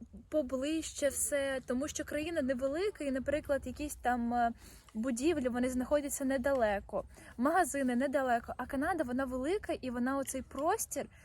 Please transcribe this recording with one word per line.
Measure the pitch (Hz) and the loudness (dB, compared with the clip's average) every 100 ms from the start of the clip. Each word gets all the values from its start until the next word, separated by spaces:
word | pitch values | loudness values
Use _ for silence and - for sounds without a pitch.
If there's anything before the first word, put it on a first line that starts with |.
| 233 - - | -20 -18 -2
поближче | 311 254 262 277 320 311 - 285 | 0 0 -2 -2 -2 -4 -2 -2
все, | 262 - 285 269 262 247 | 0 0 0 0 -2 -2
тому | 247 302 | -2 -2
що | - | -4
країна | 294 294 311 339 | -4 -4 -2 0
невелика, | 254 254 269 294 415 403 | 0 0 0 0 -2 -2
і, | 285 | -2
наприклад, | 262 247 294 294 277 | -2 0 -2 2 0
якісь | 269 247 294 | -2 -6 -8
там, | - 240 247 233 | -4 0 0 2
е, | 240 233 233 - - - | 2 2 0 -14 -20 -12
будівлі, | 220 240 233 285 311 254 | -4 -2 2 2 2 0
вони | 240 247 | 0 0
знаходяться | 254 247 294 285 - | 0 2 2 2 -2
недалеко, | 269 269 262 277 214 202 - 190 - - - - | 0 2 2 4 4 2 -2 -6 -6 -12 -14 0
магазини | 262 349 330 277 262 240 | 2 4 4 2 2 2
недалеко, | 277 285 262 233 - - | 2 2 4 2 0 -8
а | 247 | -4
Канада, | 269 302 370 | 0 0 0
вона | 262 247 | 0 0
велика, | 269 254 269 403 - | 0 -2 0 0 -2
і | 320 254 | -4 -2
вона | 240 247 277 | 0 0 0
оцей | 269 262 | -2 -4
простір, | - 262 302 440 - 285 226 - | -6 -2 0 2 0 -6 -6 -10